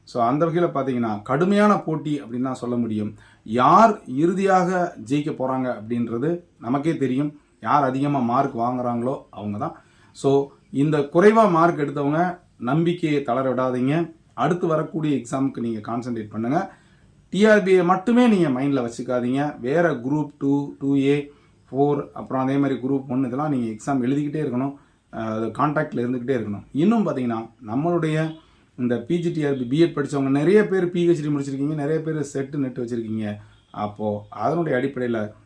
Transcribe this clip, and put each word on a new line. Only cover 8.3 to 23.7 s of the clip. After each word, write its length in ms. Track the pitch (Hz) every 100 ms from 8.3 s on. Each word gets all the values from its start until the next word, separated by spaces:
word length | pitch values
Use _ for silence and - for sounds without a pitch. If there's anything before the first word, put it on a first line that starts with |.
| 123 143 117
வாங்குறாங்களோ 640 | 120 127 123 120 123 139 -
அவங்க 280 | - 104 104
தான். 240 | 156 - _ _ _
So, 380 | - 139 139 139 - -
இந்த 280 | 135 151 151
குறைவா 520 | 139 170 208 226 214
மார்க் 280 | 165 175 151
எடுத்தவங்க 600 | 143 143 143 151 - 87 _ -
நம்பிக்கையை 640 | 117 151 170 170 156 147
தளர 320 | 139 123 131
விடாதீங்க. 580 | 123 127 127 127 160 165 - _
அடுத்து 320 | - 143 180 175
வரக்கூடிய 500 | 156 160 170 151 135
எக்ஸாமுக்கு 440 | 120 135 135 -
நீங்க 320 | 117 110 104
கான்சென்ட்ரேட் 380 | 120 120 117 104
பண்ணுங்க. 420 | 107 117 160 190 - _ _ _ _ -
டி 160 | 180 214
ஆர் 160 | 208
பியை 220 | 185 185
மட்டுமே 440 | 170 185 - 240 247
நீங்க 200 | 202 156
மைண்ட்ல 420 | 127 139 139 120
வச்சுக்காதீங்க. 680 | - 127 123 120 135 147 127
வேற 320 | 120 156 170
குரூப் 380 | 131 123 151 143 -
டூ, 360 | 139 143 139 -
டூ 180 | 139 139
ஏ, 360 | 139 143 143 - _ _ -
ஃபோர், 380 | 131 143 143 -
அப்புறம் 320 | - 110 131 131
அதே 100 | 139
மாதிரி 240 | 139 127
குரூப் 260 | 127 139 135
ஒன், 160 | 123
இதெல்லாம் 260 | 131 127 156
நீங்க 200 | 131 117